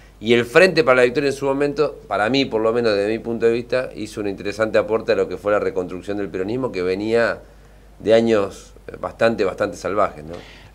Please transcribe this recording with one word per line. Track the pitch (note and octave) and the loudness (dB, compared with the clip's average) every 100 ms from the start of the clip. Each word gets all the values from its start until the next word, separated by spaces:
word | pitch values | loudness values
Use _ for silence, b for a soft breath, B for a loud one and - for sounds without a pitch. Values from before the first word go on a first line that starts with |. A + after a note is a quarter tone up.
| b b | b b
y | G#2+ | 2
el | A#2+ | 2
Frente | A#2+ D#3 F#3 E3 | 4 4 6 4
para | C3 B2+ | 4 6
la | |
Victoria | B2 B2+ C#3+ | 4 2 -2
en | - | -2
su | C#3 | -2
momento, | C3+ C#3+ C#3+ C#3+ - - | 0 -2 0 -2 -2 -6
para | G2 G#2+ | -2 2
mí, | C3 | 2
por | B2 A2 | 0 0
lo | A2 | 0
menos | A#2+ A#2 | 0 0
desde | G2+ G2+ | 0 0
mi | A2+ | -2
punto | A2 A#2 A2+ | -4 0 2
de | |
vista, | A#2 A#2+ B2+ C3 | 0 -2 -4 -4
hizo | - G#2+ - | -10 -10 -6
un | G#2 | -6
interesante | F#2+ F#2 G2 A2 G#2 | -6 -8 -2 2 2
aporte | G2 A2 A2+ | 2 -2 0
a | |
lo | G2+ F2+ | 0 0
que | F2+ | -2
fue | G2+ | 0
la | G#2 | 0
reconstrucción | F#2+ F2+ F2+ F2+ F2+ G2+ | 0 -4 -6 -8 -8 -6
del | G2 | -6
peronismo, | F#2 F#2+ B2 C3 | -6 -6 -4 -6
que | F#2 | -4
venía | F2+ F#2+ G#2+ A#2 A2 F2 b b b b b - | -2 -2 0 2 0 -2 b b b b b -8
de | F2+ | 4
años, | A2+ A#2 A2 G2 - - - - | 4 6 2 0 -6 -20 -20 -18
eh, | - | -10
bastante, | F#2 - A#2 A2 | -10 0 0 0
bastante | F#2+ F2 G#2 F2 | -2 -2 -4 -4
salvajes, | F2+ G2+ F#2 D2+ | -4 -2 -2 -4
¿no? | D#2 F2 B B B | -14 -14 B B B